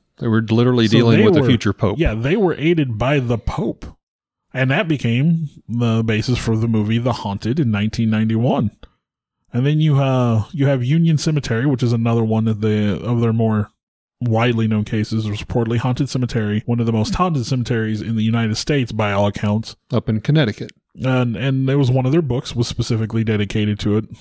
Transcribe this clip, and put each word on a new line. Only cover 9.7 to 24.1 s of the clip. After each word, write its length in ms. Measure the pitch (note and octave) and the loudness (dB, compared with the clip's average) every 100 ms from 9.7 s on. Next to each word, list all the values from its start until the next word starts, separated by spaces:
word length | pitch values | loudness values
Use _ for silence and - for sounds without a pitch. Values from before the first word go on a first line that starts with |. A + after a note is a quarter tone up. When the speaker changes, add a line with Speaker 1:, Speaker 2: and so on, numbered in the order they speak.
| D3+ | 2
Speaker 2:
you, 180 | D#3 C#3 | 2 2
uh, 460 | C3+ B2+ A#2+ A2 G2+ | 2 2 2 2 -2
you 160 | D3+ C#3 | -2 0
have 160 | C3+ | 0
Union 340 | B2 D#3+ E3 D3+ | 2 2 2 2
Cemetery, 480 | D#3+ D3+ - A2+ C#3 | 0 -2 -2 -2 0
which 160 | B2 | 0
is 100 | A#2+ | 0
another 320 | A#2 A#2 A#2 | 0 2 0
one 240 | A2 A2 A2 | 2 0 0
of 140 | G#2 | 0
the, 400 | A2 G#2+ G#2 D#2+ | 0 0 0 -2
of 180 | F#2+ A#2+ | -2 0
their 120 | A#2 | 0
more 380 | A2+ A2+ G#2+ G#2 _ _ _ _ _ | 2 0 0 -4 _ _ _ _ _
widely 460 | A#2 A2 B2 A2+ A2 | -2 2 2 0 0
known 160 | G#2+ G#2+ | 0 -2
cases. 400 | A2 G#2+ A2+ G#2+ | -2 -2 -2 -4
It 60 | |
was 100 | G#2 | -6
reportedly 360 | - B2 A2+ A#2 | -4 -4 0 -2
haunted 320 | D3+ C#3+ C#3 | -2 -2 -2
cemetery, 520 | C3+ B2 A#2 G#2 G#2+ - | -2 -2 -2 0 -2 0
one 140 | A#2+ | 0
of 60 | A#2 | 0
the 80 | |
most 220 | A2+ A2 F#2+ | 0 0 0
haunted 300 | F3+ D3+ A#2 | 0 0 -2
cemeteries 560 | C3 A#2 A#2 A2 G#2+ | -2 -2 -2 -2 -4
in 140 | F#2+ A2+ | -2 -2
the 80 | |
United 320 | A2 A#2 A2+ G#2+ | 0 0 0 -2
States 360 | - D3 A#2+ | -2 -2 -2
by 200 | A2 G#2 | -2 -2
all 160 | G2+ G2+ | 0 0
accounts. 480 | - G#2+ G#2+ - - _ | 0 -2 -2 -4 -14 _
Speaker 1:
Up 160 | A#2 - | -4 -2
in 120 | A2 | -2
Connecticut. 500 | - D3+ A#2+ - A2+ - _ - | 2 2 2 -2 -12 -16 _ -6
Speaker 2:
And, 320 | C3 B2+ A#2+ A2 | -2 0 0 -2
and 320 | C3+ C3 C3+ | -2 0 0
there 100 | C#3 | 2
was 140 | B2+ | 2
one 140 | C3 B2+ | 2 0
of 80 | |
their 80 | D#3+ | -2
books 340 | C#3+ A#2+ - A#2 | -2 -6 -4 -4
was 140 | A#2+ | -4
specifically 560 | - A#2 A2 A2 A2 A2 | -4 -2 -2 -2 -2 -2
dedicated 520 | G#2+ G2+ A2 G#2 G#2 | -2 -2 -2 -2 -2
to 160 | A2 G#2+ | 0 -2
it, 80 | G#2+ | -2